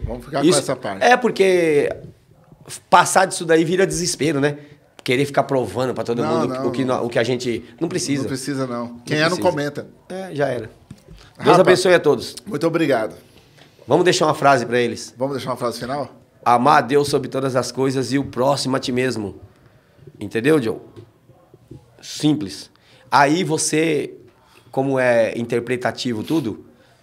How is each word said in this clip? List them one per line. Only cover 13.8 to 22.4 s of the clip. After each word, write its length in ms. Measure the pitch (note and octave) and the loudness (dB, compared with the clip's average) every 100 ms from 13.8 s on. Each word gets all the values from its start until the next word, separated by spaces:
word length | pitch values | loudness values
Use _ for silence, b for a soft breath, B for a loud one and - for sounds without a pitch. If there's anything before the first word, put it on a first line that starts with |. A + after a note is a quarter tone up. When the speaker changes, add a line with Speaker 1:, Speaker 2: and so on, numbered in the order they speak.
| - | 0
Speaker 2:
Vamos 180 | D#3+ F3+ | 2 4
deixar 220 | E3+ D#3 | 4 2
uma 80 | - | 2
frase 300 | C#3 C3+ A2+ | 4 4 2
pra 120 | B2 | 0
eles. 340 | A#2+ G#2+ - A#2 | 0 -4 -12 -6
Speaker 1:
Vamos 180 | C3+ C3 | -6 -4
deixar 140 | A2 | -6
uma 80 | B2 | -4
frase 220 | A#2+ - | -4 -6
final? 300 | B2 C#3+ B2+ - _ _ A#2+ | -8 -8 -8 -14 _ _ 2
Speaker 2:
Amar 320 | A#2+ C3+ D3+ | 4 6 4
a 40 | |
Deus 260 | A#2+ C#3+ C#3+ | 4 2 2
sobre 180 | C#3 B2+ | 0 -2
todas 280 | C3+ C3+ B2 | -4 -2 -2
as 160 | A#2+ | -2
coisas 420 | B2+ C3+ C3+ A#2 | -2 -2 -2 -2
e 60 | C#3 | -2
o 40 | |
próximo 520 | A#2 A2+ C3 C#3 C3+ C3 | -2 -2 0 0 -2 -4
a 40 | |
ti 120 | C3 | -2
mesmo. 440 | B2 B2+ A2 G2 - - _ b b b b b - | -2 -2 -2 -8 -10 -20 _ b b b b b -14
Entendeu, 420 | G#2 A2+ C3 D#3+ | -8 -2 2 2
Joe? 160 | A2 D2+ - - - _ _ _ _ - - - _ _ | 0 -6 -12 -20 -20 _ _ _ _ -20 -20 -20 _ _
Simples. 680 | - - D3+ D3 | -16 -2 0 0